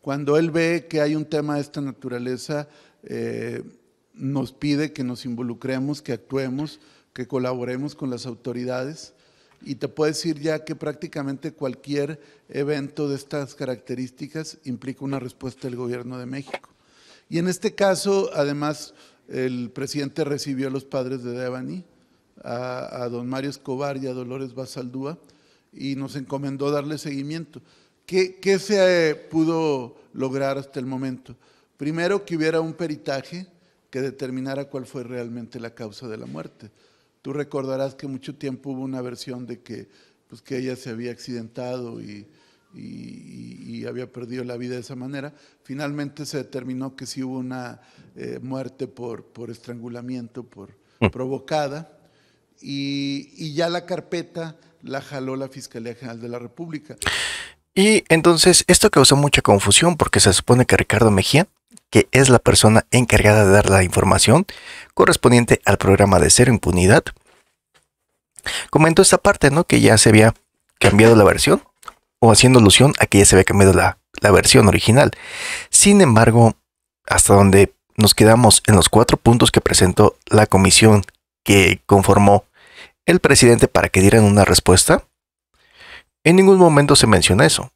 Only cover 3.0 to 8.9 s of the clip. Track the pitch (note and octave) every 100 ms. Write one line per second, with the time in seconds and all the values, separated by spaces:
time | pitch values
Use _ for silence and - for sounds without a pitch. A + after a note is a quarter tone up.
3 | - A#2+ A#2 A#2 A2+ A#2 A2+ _ _ _
4 | _ _ C3+ C#3 B2+ _ D3+ C#3+ D3+ D3
5 | B2+ A#2+ C3 A#2 A#2+ A#2 C3 C3 C#3 D3
6 | - A#2 _ C3+ C3 C3 D3+ - _ _
7 | _ - A#2+ C3+ B2+ B2+ B2 B2+ C#3+ C#3+
8 | C#3 A#2+ B2+ A2 - A#2+ B2 B2+ C3